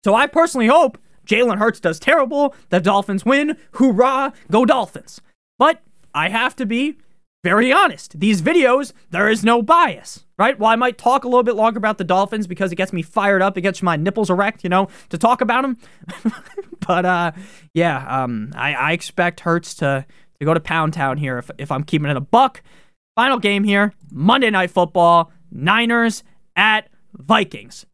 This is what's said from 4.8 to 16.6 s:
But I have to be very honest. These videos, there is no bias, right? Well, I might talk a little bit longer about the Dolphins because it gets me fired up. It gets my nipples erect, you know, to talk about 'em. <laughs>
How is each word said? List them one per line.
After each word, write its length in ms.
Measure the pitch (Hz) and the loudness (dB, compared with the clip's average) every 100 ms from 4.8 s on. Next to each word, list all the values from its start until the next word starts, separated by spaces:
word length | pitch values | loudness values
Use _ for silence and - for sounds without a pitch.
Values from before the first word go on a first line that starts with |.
| 208 - - - _ _ _ _ | -2 -12 -20 -20 _ _ _ _
But 240 | 285 330 _ _ - | 0 0 _ _ -12
I 160 | 147 165 | -6 -4
have 260 | 220 254 - | -2 -4 -4
to 100 | 233 | -4
be 300 | 233 285 302 - _ _ _ | -2 -4 -6 -20 _ _ _
very 300 | 175 202 247 | 0 2 4
honest. 460 | 294 370 170 - 156 | 4 2 -2 -16 -4
These 240 | 196 208 | 0 0
videos, 500 | 165 339 262 262 277 - _ | 2 2 4 2 -2 -12 _
there 180 | 170 208 | -2 0
is 160 | 220 | 0
no 200 | 208 240 | 2 2
bias, 600 | 214 339 320 135 - - _ - | 4 4 2 -2 -16 -20 _ -2
right? 220 | 220 262 | -2 0
Well, 100 | 214 | 0
I 60 | 226 | 2
might 240 | 254 - | 0 0
talk 240 | 240 262 | 0 0
a 40 | 247 | 2
little 140 | 247 | 0
bit 140 | 233 220 | 2 0
longer 240 | 220 233 | 0 0
about 180 | 214 208 | -4 -4
the 60 | |
Dolphins 420 | 170 180 196 220 196 | 0 0 0 -4 -8
because 260 | 180 196 | -4 -4
it 40 | 175 | -2
gets 180 | 190 | -4
me 80 | 180 | -4
fired 400 | 160 - 202 196 | -4 -2 0 2
up. 160 | 190 185 | 0 0
It 40 | |
gets 200 | 185 185 | -4 -2
my 140 | 180 160 | -2 -2
nipples 340 | 170 202 202 | -2 -2 -2
erect, 340 | 180 202 220 | 0 -2 -4
you 60 | 180 | -2
know, 200 | 180 196 - - | 0 0 -6 -12
to 80 | 160 | 0
talk 240 | 233 247 | 0 2
about 220 | 226 240 | 0 0
'em. 120 | 269 240 - - - - | -2 -6 -12 -20 -20 -6
<laughs> 640 | 226 - - - | -6 -6 -16 -16